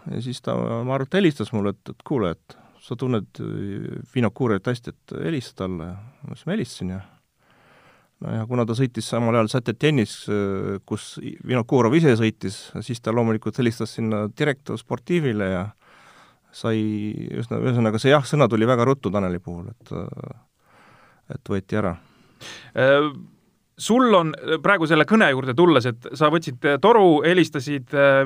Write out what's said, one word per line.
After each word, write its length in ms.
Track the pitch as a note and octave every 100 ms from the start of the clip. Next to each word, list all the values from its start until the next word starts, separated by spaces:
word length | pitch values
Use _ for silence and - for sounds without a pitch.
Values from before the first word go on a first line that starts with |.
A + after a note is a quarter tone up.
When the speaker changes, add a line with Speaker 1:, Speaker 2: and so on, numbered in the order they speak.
| -
Speaker 1:
ja 100 | G2
siis 220 | B2 B2
ta, 120 | - A#2+
ma 380 | A#2 A2+ B2+ C3+
arvan, 100 | C3+
et 100 | F#3+
helistas 320 | F#3 C#3+ G#2 G#2+
mulle, 160 | G2+
et, 200 | F#2+ - -
et 100 | -
kuule, 280 | B2 F#2 D#2+
et 220 | _ - _ _
sa 140 | - A#2
tunned, 320 | B2+ A2+ F2+ -
äh, 580 | G#2+ G#2 G2+ G2+ - - -
Vinokuret 540 | C3 A2+ - B2 G2 B2
hästi, 260 | B2 -
et 240 | - _ -
helista 400 | E3 D3+ - -
talle. 240 | F#2+ F2+ E2
Ma 420 | F#2+ A2+ _ B2
ütlesin, 200 | B2+ D#3
ma 60 | G#3+
helistasin 380 | B2 - F#2 F#2+
ja 40 | F#2+ _ _ _ _ _ _ _ _ _ _ _
no 100 | -
ja 120 | A2+ A2
kuna 180 | B2 A#2
ta 80 | A2+
sõitis 300 | B2+ A2+ -
samal 240 | A#2 A#2 A#2
ajal 140 | A2
Saint-Étienne'is, 640 | B2+ A#2+ G#2 D3+ C#3+ G#2+ - -
äh, 480 | G#2 G2 G2 G2 G2 -
kus 260 | G#2+ - -
I-, 160 | - - -
Vinokurov 480 | B2 A#2+ B2+ A#2 D#3
ise 180 | D#3+ A2+
sõitis, 460 | A2 - F#2+ - - -
siis 200 | - A#2
ta 100 | - A#2
loomulikult 440 | A2+ A2 A2 -
helistas 360 | A#2+ A2 A2 -
sinna 280 | A2+ G#2+ G#2
direktor 480 | - D3+ C3 - A2+
sportiivile 720 | - A#2+ - F3 C#3+ G#2+ F#2+
ja 160 | F#2 G2+ - _ _ - - _ _ _
sai 260 | - A#2 A2 G#2+ G#2 G#2 - - -
üsna, 200 | A#2+ A2
ühesõnaga 380 | B2 A#2+ A2+ A2
see 120 | C3+
jah-sõna 340 | D3 C3+ D3 B2
tuli 160 | A2 A2+
väga 160 | B2 A#2+
ruttu 240 | C3+ G2
Taneli 260 | G2+ F#2 F2+
puhul, 280 | F2 E2+ F#2+
et, 220 | A2+ - -
äh, 1400 | F#2 - - - _ _ _ _ _ _ _ _ _ -
et 180 | - G2
võeti 240 | - G#2+
ära. 160 | G2+ E2+ _ _ _ _ - - - -
Speaker 2:
Äh, 320 | C3 C#3+ D3+ C3 A#2 _ _ _ _ _
sul 360 | - A#3 B3
on, 200 | G3 D#3+ -
äh, 220 | B2+ D#3
praegu 260 | D#3+ G3 D#3
selle 200 | D#3+ D3
kõne 220 | A3 F3
juurde 220 | C3 C3 B2
tulles, 320 | F3 C#3 A#2+
et 180 | A#2 -
sa 160 | C3+ D3+
võtsid, 300 | E3 D#3+ B2 D3+
äh, 80 | C#3+
toru, 420 | G3 A#3 F#3+ D3+ D3+
helistasid, 640 | F3+ E3 D3 C3 C#3+ B2
äh, 280 | D3 C#3 C3+